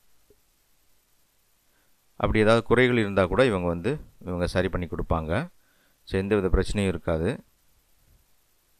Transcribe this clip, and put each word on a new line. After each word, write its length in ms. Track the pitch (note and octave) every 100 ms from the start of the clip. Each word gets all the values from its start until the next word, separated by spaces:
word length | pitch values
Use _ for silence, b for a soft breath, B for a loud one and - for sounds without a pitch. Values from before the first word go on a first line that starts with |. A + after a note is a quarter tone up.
| _ _ _ _ _ _ _ _ _ _ _ _ _ _ _ _ _ _ _ _ _ -
அப்படி 160 | G#2 G#2+
ஏதாவது 180 | G#2+ A#2 -
குறைகள் 300 | A2+ B2 B2
இருந்தா 220 | G2+ G2 F2+
கூட 140 | F#2+ C3
இவங்க 180 | F#2+ F2
வந்து, 160 | E2+ G2 D#3 - - F2+
இவங்க 180 | F2 E2+
சரி 140 | F#2 F#2
பண்ணி 180 | F#2 E2
கொடுப்பாங்க. 460 | E2 - E2 D#2+ G2+ F3 _ _ _ _ _ -
So, 120 | F#2+
எந்தவித 260 | G2 G#2+ F#2
பிரச்சனையும் 380 | F#2+ F#2 G#2+ G2
இருக்காது. 360 | E2 - D#2+ F2+ D3 - _ _ _ _ _ _ _ _ _ _ _ _